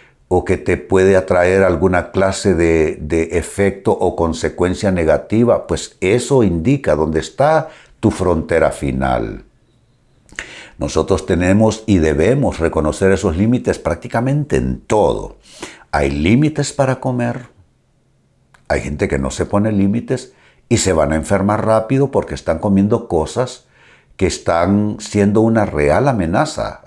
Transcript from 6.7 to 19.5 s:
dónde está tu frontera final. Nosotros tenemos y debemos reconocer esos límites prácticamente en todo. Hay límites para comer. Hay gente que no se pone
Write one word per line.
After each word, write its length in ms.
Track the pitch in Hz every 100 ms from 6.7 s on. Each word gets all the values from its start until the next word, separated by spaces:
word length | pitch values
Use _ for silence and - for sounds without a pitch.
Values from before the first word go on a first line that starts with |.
| 139 - 76
dónde 240 | 78 78
está 480 | - - 143 156 - - - -
tu 100 | 110
frontera 600 | - 90 82 80 82 73
final. 720 | - 71 65 65 62 55 50 - _ _ _ _ _ _ _ _ - - - - -
Nosotros 480 | 71 80 - 95 -
tenemos 580 | 85 90 98 110 107 -
y 120 | 95
debemos 600 | 78 73 87 139 113 -
reconocer 540 | 82 78 78 73 98
esos 240 | 95 98 82
límites 420 | 110 123 - -
prácticamente 760 | - 85 - 117 127 147 143 135
en 240 | 64 -
todo. 560 | - 110 82 53 50 - - - - - -
Hay 180 | 78 69
límites 600 | 71 80 120 151 151 143
para 280 | - 131 131
comer. 480 | 131 123 120 120 - _ _ _ _ _ _ _ _ _ _ _ -
Hay 140 | 71
gente 280 | 64 73 87
que 100 | 73
no 120 | 67
se 160 | -
pone 260 | 87